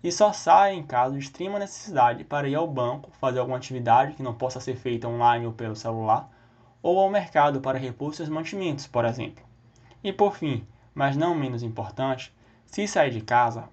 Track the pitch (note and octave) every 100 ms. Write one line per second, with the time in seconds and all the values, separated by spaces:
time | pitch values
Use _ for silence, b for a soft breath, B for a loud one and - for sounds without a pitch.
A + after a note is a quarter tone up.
0 | F3 E3+ G#3 G3+ - F3 G3 F#3+ C#3+ B2+
1 | B2+ C#3 C#3 - F#3 G3+ G3 - - D3+
2 | A#2+ A#2 - D3 C#3 C#3+ E3 C3+ A#2+ C#3
3 | - _ C3 B2+ B2+ B2+ - B2+ A#2+ A#2
4 | C#3+ D3+ C3 A#2 B2+ B2+ B2+ B2+ B2+ A#2
5 | A#2+ A#2+ A#2+ A#2+ A#2 A2+ A2+ G#2+ A#2 A2+
6 | A2 A2+ - b b b b b E3+ F3+
7 | F#3+ G3+ E3+ D#3 D3 C3+ C3+ C3+ C3 A#2+
8 | D3 D3+ D#3 D#3 D#3+ G3+ F#3 C#3 - A#2+
9 | A#2 - - - - _ _ b b b
10 | G3+ F#3+ G3+ G3+ D#3 A#2+ - b b -
11 | C#3 C#3 E3+ E3 C3+ A#2+ A#2 A2+ A#2 -
12 | C3+ B2+ - b b b b - G3+ G3
13 | C#3+ A2+ G#2+ A#2+ A#2+ A#2 -